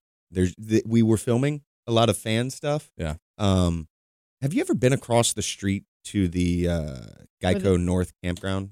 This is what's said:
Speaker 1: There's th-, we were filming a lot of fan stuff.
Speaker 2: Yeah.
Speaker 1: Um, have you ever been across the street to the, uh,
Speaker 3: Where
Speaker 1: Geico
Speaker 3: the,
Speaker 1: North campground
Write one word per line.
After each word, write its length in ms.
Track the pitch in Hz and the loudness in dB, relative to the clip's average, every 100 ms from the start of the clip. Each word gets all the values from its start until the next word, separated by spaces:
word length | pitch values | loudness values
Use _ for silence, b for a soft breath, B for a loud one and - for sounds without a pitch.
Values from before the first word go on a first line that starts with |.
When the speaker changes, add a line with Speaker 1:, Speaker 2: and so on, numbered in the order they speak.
| _ _ _ | _ _ _
Speaker 1:
There's 240 | 92 92 - | -2 -2 -2
th-, 280 | 110 107 110 | -2 0 2
we 160 | 117 | 2
were 160 | 110 110 | 4 2
filming 460 | - 117 143 147 - _ - | 2 0 0 -4 -10 _ -2
a 40 | |
lot 180 | 113 113 | 2 2
of 80 | - | 2
fan 340 | 113 113 127 | -2 -2 -2
stuff. 400 | - 151 147 - - | -6 -4 -4 -6 -10
Speaker 2:
Yeah. 200 | 82 78 _ - | -8 -8 _ -2
Speaker 1:
Um, 480 | 101 92 90 85 78 _ _ _ _ _ | 2 4 2 0 -6 _ _ _ _ _
have 120 | 135 | -4
you 80 | 214 | -2
ever 140 | 370 208 | -2 0
been 180 | 127 | 2
across 400 | 135 - 117 117 | 0 2 2 2
the 80 | - | 0
street 420 | - - 98 98 - _ - | -6 -4 -2 -4 -6 _ -6
to 220 | 104 92 | -2 0
the, 400 | 90 87 87 85 | 0 0 0 0
uh, 320 | 85 76 65 55 - - _ | -2 -4 -10 -14 -20 -20 _
Speaker 3:
Where 120 | 92 95 | -2 0
Speaker 1:
Geico 60 | 98 | 2
Speaker 3:
the, 40 | 90 | 2
Speaker 1:
North 320 | 87 92 90 - | 2 0 -2 -6
campground 460 | 90 87 95 95 98 | -6 -6 -6 -6 -6